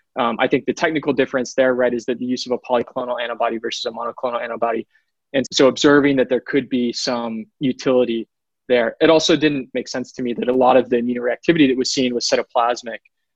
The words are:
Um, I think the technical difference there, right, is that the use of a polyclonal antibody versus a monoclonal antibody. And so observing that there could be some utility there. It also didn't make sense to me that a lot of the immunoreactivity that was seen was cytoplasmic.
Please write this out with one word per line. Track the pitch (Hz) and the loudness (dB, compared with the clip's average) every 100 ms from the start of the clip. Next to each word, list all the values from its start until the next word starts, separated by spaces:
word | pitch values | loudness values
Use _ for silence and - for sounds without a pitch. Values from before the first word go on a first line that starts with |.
| _ - | _ -4
Um, | 117 110 | -2 0
I | 131 | 0
think | 135 120 | 0 -2
the | |
technical | - 170 160 147 | -2 -2 -2 -2
difference | 127 131 131 117 | -2 -2 -4 -2
there, | - 131 | 0 2
right, | 123 123 | 2 0
is | 120 110 | -2 -4
that | 117 | -6
the | 123 | -4
use | 127 123 | -6 -4
of | |
a | 120 | -6
polyclonal | - 123 117 135 123 120 | -2 -2 -2 -6 -6 -6
antibody | 120 117 117 113 | -6 -4 -4 -4
versus | 117 - | -6 -8
a | 120 | -8
monoclonal | 113 117 - 127 120 | -8 -10 -6 -6 -4
antibody. | 120 113 117 113 - _ _ _ _ | -6 -2 -2 -2 -8 _ _ _ _
And | 139 123 | -4 -2
so | - 135 | 2 2
observing | 123 151 143 143 135 | 4 4 6 4 2
that | 123 | 0
there | 123 | -2
could | - 143 123 | -2 -4 -2
be | 127 120 | -2 -2
some | - - 120 117 113 107 - | -4 -6 -4 -6 -8 -12 -6
utility | 131 123 143 127 117 117 107 _ _ _ - | -4 -2 2 2 2 -2 -8 _ _ _ 0
there. | 123 113 - | 0 0 2
It | 160 | 4
also | 160 - 156 | 4 4 2
didn't | 147 143 123 | 2 0 -6
make | 127 120 | -8 -6
sense | 131 127 | -8 -8
to | - | -6
me | 123 | -6
that | 110 120 | -2 0
a | |
lot | 127 127 127 | 4 6 6
of | 117 | 4
the | 123 | 0
immunoreactivity | 120 120 120 117 - 165 135 | 0 -2 -4 -2 0 4 4
that | 127 | 2
was | 123 | -2
seen | - 127 | -2 -2
was | 120 - | -2 -2
cytoplasmic. | 127 110 123 120 120 120 110 _ _ _ | -2 0 0 0 -2 -8 -14 _ _ _